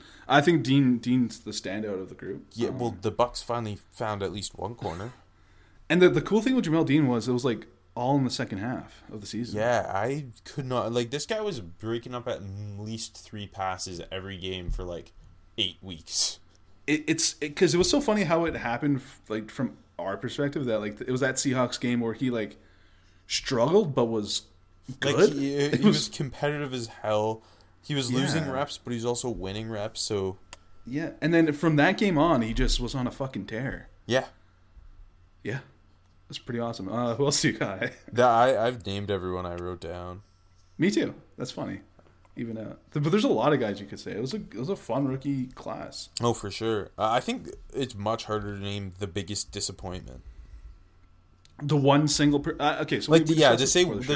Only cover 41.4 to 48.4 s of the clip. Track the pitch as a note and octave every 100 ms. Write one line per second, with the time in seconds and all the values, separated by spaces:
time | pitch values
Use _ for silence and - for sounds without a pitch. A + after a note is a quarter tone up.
41.4 | - - G#2 F#2+ - - _ _ _ -
42.4 | A#2 A2+ A2 - _ D#3 D3+ G#3 C4 C3
43.4 | C3+ C#3 A2 G2+ G2+ G2 F#2+ F#2+ B2+ A2
44.4 | - G2+ C#3+ G3 - A#2+ C#3 C3 C#3 C#3
45.4 | B2+ - - - - - - - A#2+ A2+
46.4 | G2+ - A2+ G#2+ F#2 - G#2+ B2 - B3
47.4 | - - - C3 C3 G2+ G#2 A2+ - G#2+